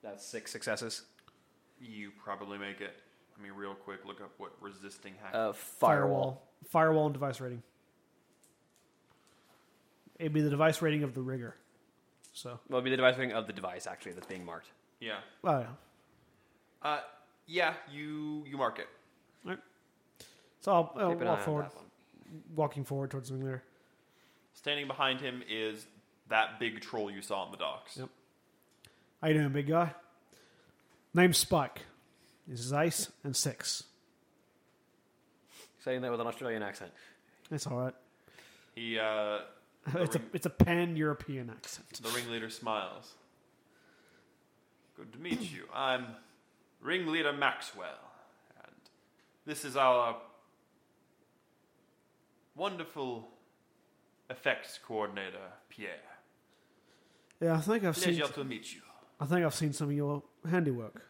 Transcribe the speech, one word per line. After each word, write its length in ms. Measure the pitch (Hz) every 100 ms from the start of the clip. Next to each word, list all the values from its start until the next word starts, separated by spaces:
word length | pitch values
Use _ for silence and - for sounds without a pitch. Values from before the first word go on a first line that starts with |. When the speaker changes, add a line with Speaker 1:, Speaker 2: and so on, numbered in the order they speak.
Speaker 1:
That's 240 | 110 101 -
six 260 | 113 -
successes. 520 | 117 - 104 117 - - _ - _ _ _ _ _
Speaker 2:
You 320 | 123 107 101 101
probably 340 | - 98 101 101
make 240 | 101 98
it. 120 | 98 - _ _ _ -
Let 80 |
me 60 | 101
real 240 | 98 101
quick 320 | 98 - 95 95
look 160 | 98
up 100 | 101 -
what 140 | 92 -
resisting 520 | 98 95 98 101 101 95
hack 100 | 101
Speaker 1:
Uh, 200 | 113 113
firewall. 80 | 104 - -
Speaker 3:
Firewall. 640 | 135 151 139 135 131 131 - _ -
Firewall 360 | 165 160 156 151
and 80 |
device 260 | 135 139 123
rating. 220 | 127 123 - _ _ _ _ _ _ _ _ _ _ _ _ _ _ _ _ _ _ _ _ _ _ _ - -
It'd 140 | 165
be 80 | 151
the 80 | 151
device 320 | 143 160 156
rating 220 | 160 151
of 100 | 143
the 80 | 127
rigger. 340 | 127 131 117 - _ _ _ _ _ _ -
So. 260 | - 123 117 -
Speaker 1:
Well, 80 | 131
it'd 60 | 127
be 40 |
the 40 | 131
device 200 | 127 127
rating 160 | 131 110
of 120 | 107
the 60 |
device, 340 | 95 95 90 92
actually, 260 | 92 101
that's 140 | 90 90
being 180 | 95 87
marked. 220 | 82 - _ _ _
Speaker 2:
Yeah. 180 | 117 104 - -
Speaker 3:
Oh, 160 | 190 147
yeah. 60 | 117 135 - _ _ _ _ _ _ _ _ _
Speaker 2:
Uh, 180 | 147 147 - - - _ -
yeah, 260 | 165 165 160 -
you, 520 | 143 151 151 151 151 143
you 100 | 135
mark 220 | 123 110
it. 80 | - - _ _ _ _ 175
Speaker 3:
All 60 |
right. 80 | 190 - _ _ _ _ _ - - _ _
So 100 | -
I'll, 220 | 185 165 -
I'll 120 | 190
Speaker 1:
Keep 100 | 170
an 60 | -
Speaker 3:
walk 100 | 202
Speaker 1:
eye 20 |
on 60 | 101
Speaker 3:
forward, 200 | 147 90
Speaker 1:
that 100 | -
one. 100 | 85 _ _ - - 156 160 156
Speaker 3:
walking 280 | 147 143 135
forward 260 | 139 135
towards 180 | 135 127
the 60 | 131
ringleader. 280 | 135 131 - _ _ _ _ _ _ _ _
Speaker 2:
Standing 340 | - - 147 143
behind 320 | 135 135 127
him 240 | 135 123 -
is 360 | 110 110 107 110 - _ _ -
that 300 | 110 110 -
big 200 | 117 110
troll 280 | - 120 104
you 100 | 98
saw 220 | 98 98
on 80 | 90
the 60 | 98
docks. 400 | 80 67 - -
Speaker 3:
Yep. 120 | 131 _ _ _ _ _ _ _ - _ _ _
"How 60 | 160
you 60 |
doing, 160 | 156 143
big 180 | 139 143
guy?" 240 | 160 170 - - _ _ - - _ _ _ _ _ _
"Name's 240 | 170 180 170
Spike." 440 | - 170 131 - - - _ _ _ _ -
This 120 | 123
is 100 | 120
Ace 400 | 143 165 - - -
and 120 | 143 127
Six. 480 | - 120 - - - _ _ _ _ _ _ _ _ _ _ _ _ _ _ _ _ - - _
Speaker 1:
Saying 180 | - 127
that 80 | 127
with 100 | 120
an 60 | 117
Australian 360 | 113 131 113
accent. 280 | 104 98 90 - - - _ _ -
Speaker 3:
That's 180 | 151 -
all 100 | 123
right. 180 | 127 - _ _ _ - - - - -
Speaker 2:
He, 220 | 117 113
uh, 400 | 110 107 107 104 - -
Speaker 3:
<laughs> 320 | _ _ - 156
It's 200 | 170 165
a, 40 |
Speaker 2:
ring- 100 | -
Speaker 3:
it's 120 | 170 165
a 40 |
pan-European 1000 | - - 170 175 160 151 147 - 135 120
accent. 380 | 113 - - - -
Speaker 2:
the 80 | 113
ringleader 400 | 120 120 117 113
smiles. 640 | - 117 107 92 - - - _ _ _ _ _ _ _ _ _ _ _ _ _ _ _ _ _ -
"Good 160 | -
to 60 | 117
meet 220 | 170 240
you. 220 | 202 151 -
I'm 320 | - 135 127 120 113 - _ _ _ _ _
Ringleader 540 | 131 185 170 160 151
Maxwell, 540 | 143 139 - - 101 87 64 - - - _ _ -
and 120 | - - - _ _ _ _ _ -
this 200 | 151 147
is 100 | 135
our 420 | 131 123 120 113 - - _ _ _ _ _ _ _ _ _ _ _ _ _ _ _ _ _ _ _ _ _ 143
wonderful 720 | 190 185 160 156 131 117 110 - _ _ _ _ _ _ _ _ _
effects 500 | 131 143 120 - - -
coordinator, 680 | 110 104 98 95 92 95 90 _
Pierre." 260 | - 101 80 - - _ _ _ _ _ _ _ _ _ _ _ -
Speaker 3:
Yeah, 140 | 165 160
I 40 |
think 220 | 151 226
I've 120 | 190 165
Speaker 2:
"Pleasure 300 | 180 170 143
Speaker 3:
seen 80 |
Speaker 2:
to 100 | - 135
meet 280 | 113 -
you." 80 | - - - - _
Speaker 3:
I 60 | 143
think 200 | 175 165
I've 100 | -
seen 160 | 156
some 140 | 143 147
of 40 |
your 300 | 143 143 143 - _ 165
handiwork. 520 | 180 156 123 110 - -